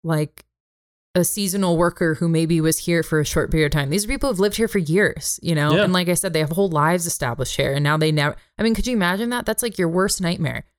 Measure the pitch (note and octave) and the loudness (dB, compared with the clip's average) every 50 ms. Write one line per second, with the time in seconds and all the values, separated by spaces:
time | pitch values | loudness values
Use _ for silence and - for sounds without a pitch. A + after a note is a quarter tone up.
0 | _ D#3+ E3 D3+ D3+ D3 _ - - _ _ _ _ _ _ _ _ _ _ _ | _ -2 -2 -2 -2 -4 _ -20 -20 _ _ _ _ _ _ _ _ _ _ _
1 | _ _ _ F3+ F3 - - A3 G3+ F#3+ F3 G3+ G3 F3+ E3+ D#3+ F3 E3+ E3 - | _ _ _ 0 0 0 0 -2 -4 -2 0 0 2 2 4 4 2 2 2 0
2 | F3+ E3 D#3 - F3 E3+ E3 D#3+ E3 D#3 F3 E3 D#3 D#3+ D#3 - - - E3+ E3+ | 0 0 0 0 0 0 2 2 2 2 2 2 2 2 0 0 -2 0 0 0
3 | D#3 - - D#3 D3 - - E3 C#3+ - D3 D#3+ D#3 D3 C#3+ D#3 C#3 C#3 D3+ G3+ | 0 0 0 0 0 0 0 -2 0 2 2 2 2 2 2 0 0 0 -2 -2
4 | G#3 G#3+ C#4 C#4 - C#4 A#3 F3 G3 G#3 G3+ - A3+ G#3+ - G3+ E3+ C#3+ D#3+ F#3+ | -2 -2 -4 -2 -2 -2 0 2 0 0 2 0 -2 0 0 -2 0 2 2 2
5 | G#3 D3+ - - - - - - - E3 E3 D#3 D3 D3+ D3+ F#3 G#3 - F3+ F3+ | 2 2 0 -4 -8 -8 -8 -6 -4 -2 0 0 2 2 4 4 4 2 2 0
6 | F3+ E3+ F3+ E3+ - F#3+ E3 D#3+ D#3 D3 E3 F3 G3 G3 E3 D3+ D3 D#3 F3 F#3 | 0 0 0 0 -2 -2 0 0 0 0 0 0 0 0 2 2 2 2 2 0
7 | E3+ E3+ - - D3 B2+ A#2 - C3 - - - C#3 C#3 C3+ C#3+ C#3+ C#3+ D3+ D#3 | 0 -4 -4 -4 -4 -4 -2 -4 -4 -4 -2 -2 0 0 0 0 0 2 2 2
8 | D#3 D#3+ D3+ D3+ C#3+ D3 - - _ _ _ - G#3 A3+ A3+ F#3+ - B3 B3+ A3 | 2 2 2 2 0 0 -2 -6 _ _ _ -2 0 0 0 0 0 0 0 0
9 | F#3 F3 F3+ G3 A#3 A#3 B3 B3 A3+ - A3 - - A#3 F#3+ - F3+ E3 E3 F#3 | 2 0 0 0 -2 -4 -4 -4 -2 -4 -4 -2 -4 -6 -2 -2 -2 0 2 0
10 | F#3+ G3+ - - F#3+ E3+ F3 - D#3+ C#3 A#2 A#2 - _ _ | 0 0 0 -2 -2 -4 -2 -2 -4 -4 -4 -6 -12 _ _